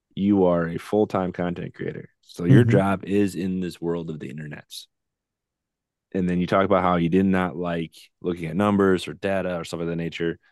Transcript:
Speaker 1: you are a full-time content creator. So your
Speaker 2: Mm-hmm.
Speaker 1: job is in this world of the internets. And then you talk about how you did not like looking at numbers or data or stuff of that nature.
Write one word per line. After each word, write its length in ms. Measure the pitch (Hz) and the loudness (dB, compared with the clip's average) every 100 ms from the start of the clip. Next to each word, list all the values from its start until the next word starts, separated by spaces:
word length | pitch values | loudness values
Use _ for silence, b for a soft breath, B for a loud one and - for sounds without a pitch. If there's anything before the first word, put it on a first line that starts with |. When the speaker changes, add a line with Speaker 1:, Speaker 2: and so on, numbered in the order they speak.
| _ - | _ -2
Speaker 1:
you 300 | 98 101 90 | 2 4 4
are 220 | 87 82 | 2 0
a 100 | 82 | -6
full-time 540 | - 104 104 98 90 | -2 0 0 0 -4
content 420 | 90 90 90 90 | -4 -6 -6 -10
creator. 360 | - 90 - - _ | -10 -10 -10 -16 _
So 240 | _ - 87 | _ -4 6
your 180 | 131 | 6
Speaker 2:
Mm-hmm. 80 | 117 | 8
Speaker 1:
job 320 | 104 98 92 - | 4 2 -2 -2
is 300 | 101 101 87 | 0 0 -2
in 260 | 95 92 | -4 -4
this 200 | 90 - | -6 -6
world 280 | 85 85 82 | -6 -6 -6
of 100 | 78 | -10
the 120 | - | -10
internets. 540 | 76 76 73 - - - _ _ _ _ _ _ _ _ _ _ _ _ | -12 -12 -14 -16 -20 -20 _ _ _ _ _ _ _ _ _ _ _ _
And 160 | 95 90 | -2 0
then 100 | 90 | 0
you 80 | 87 | 0
talk 180 | 98 98 | 2 4
about 180 | 95 | 4
how 140 | 92 90 | 4 2
you 120 | 85 | 2
did 160 | 92 98 | 4 4
not 300 | 92 92 73 | 2 0 -4
like 380 | 87 85 80 - - _ | -4 -4 -6 -12 -20 _
looking 240 | 85 87 82 | -6 -6 -6
at 80 | 82 | -2
numbers 520 | 104 101 98 92 - | 0 4 4 2 -2
or 60 | |
data 440 | 85 98 95 92 87 | -8 -4 -4 -4 -6
or 60 | |
stuff 160 | 82 85 | -8 -8
of 80 | 85 | -6
that 80 | 82 | -4
nature. 420 | 82 - 85 78 _ | -6 -4 -4 -6 _